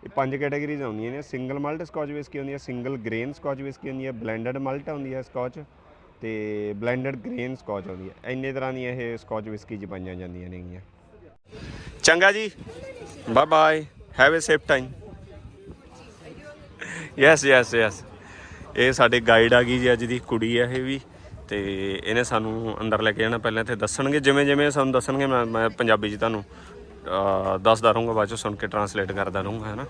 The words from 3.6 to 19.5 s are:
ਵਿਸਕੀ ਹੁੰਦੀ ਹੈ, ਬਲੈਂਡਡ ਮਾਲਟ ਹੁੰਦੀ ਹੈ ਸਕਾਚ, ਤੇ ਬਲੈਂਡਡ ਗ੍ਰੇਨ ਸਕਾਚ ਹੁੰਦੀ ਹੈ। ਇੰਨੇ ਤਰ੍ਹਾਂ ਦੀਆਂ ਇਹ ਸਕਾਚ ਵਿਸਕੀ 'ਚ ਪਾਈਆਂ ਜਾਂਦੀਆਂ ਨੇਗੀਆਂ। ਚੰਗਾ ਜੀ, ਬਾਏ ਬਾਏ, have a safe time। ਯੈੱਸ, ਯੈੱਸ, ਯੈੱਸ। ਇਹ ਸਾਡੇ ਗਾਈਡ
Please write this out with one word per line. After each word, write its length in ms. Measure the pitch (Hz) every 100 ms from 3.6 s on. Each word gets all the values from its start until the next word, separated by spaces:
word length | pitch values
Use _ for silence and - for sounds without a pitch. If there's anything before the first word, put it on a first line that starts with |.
ਵਿਸਕੀ 280 | 139 131 139
ਹੁੰਦੀ 160 | 131 131
ਹੈ, 60 |
ਬਲੈਂਡਡ 460 | 120 113 110 117 135
ਮਾਲਟ 320 | 135 139 147
ਹੁੰਦੀ 240 | 147 135
ਹੈ 80 | 131
ਸਕਾਚ, 420 | 127 131 123 156 143 _ - - - _
ਤੇ 520 | 113 110 107 104 104 101
ਬਲੈਂਡਡ 380 | 117 123 131 131
ਗ੍ਰੇਨ 400 | 104 170 123 131
ਸਕਾਚ 320 | - 101 95
ਹੁੰਦੀ 220 | 92 95
ਹੈ। 220 | - -
ਇੰਨੇ 220 | 127 135
ਤਰ੍ਹਾਂ 200 | 135 131
ਦੀਆਂ 200 | 131 123
ਇਹ 240 | 127 117 113
ਸਕਾਚ 320 | - 110 107
ਵਿਸਕੀ 280 | 104 - 107
'ਚ 80 | 98
ਪਾਈਆਂ 300 | 92 92 90
ਜਾਂਦੀਆਂ 340 | 90 90 90
ਨੇਗੀਆਂ। 320 | 90 90 90 98 _ _ - - - _ - - - - -
ਚੰਗਾ 280 | - 170 190
ਜੀ, 200 | 202 214 - - - - - - - -
ਬਾਏ 160 | 113 156
ਬਾਏ, 400 | 156 156 156 151 - - -
have 160 | 135 165
a 20 |
safe 220 | 156 151
time। 300 | - 139 131 135 - - - - - - - - - - - - - - - - - - - - - -
ਯੈੱਸ, 260 | 143 160 139
ਯੈੱਸ, 300 | 131 117 117
ਯੈੱਸ। 300 | 110 95 - - - - - - - -
ਇਹ 160 | 123
ਸਾਡੇ 280 | 131 123 123
ਗਾਈਡ 340 | 117 113 117